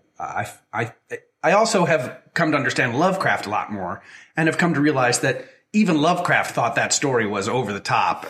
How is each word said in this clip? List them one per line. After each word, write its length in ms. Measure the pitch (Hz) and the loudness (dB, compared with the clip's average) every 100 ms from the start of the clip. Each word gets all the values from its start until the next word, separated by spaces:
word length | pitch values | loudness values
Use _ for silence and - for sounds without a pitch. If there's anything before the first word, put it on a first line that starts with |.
| _ - | _ -12
I, 300 | - 95 107 - _ | -8 -6 -8 -10 _
I, 200 | 107 117 - - 120 - _ | -6 -6 -8 -14 -14 -16 _
I 100 | 147 | 2
also 320 | 196 214 202 | 4 4 2
have 340 | 165 160 - - _ | 2 0 -2 -10 _
come 200 | - 160 | -2 0
to 40 | 147 | 0
understand 420 | 127 - 127 120 | 0 0 0 2
Lovecraft 480 | 180 185 131 101 - | 0 2 0 -2 -2
a 40 | |
lot 220 | 104 - | -4 -4
more 280 | 101 90 98 - - - - | -6 -8 -10 -14 -20 -8 0
and 100 | 160 | 2
have 100 | 156 | 2
come 160 | 175 | 2
to 80 | 143 | 2
realize 380 | 147 135 123 120 | 2 2 2 2
that 260 | 139 123 - - _ | -2 -4 -8 -20 _
even 280 | 214 185 156 | 0 2 4
Lovecraft 540 | 160 175 175 127 98 | 2 2 2 0 0
thought 220 | - 117 123 | -2 -2 0
that 160 | 110 | 0
story 340 | - 120 120 104 | 0 0 0 0
was 220 | 104 101 | -2 -2
over 240 | 123 110 | -2 -2
the 80 | 101 | -6
top, 440 | - 120 90 82 - | -2 0 0 -2 -4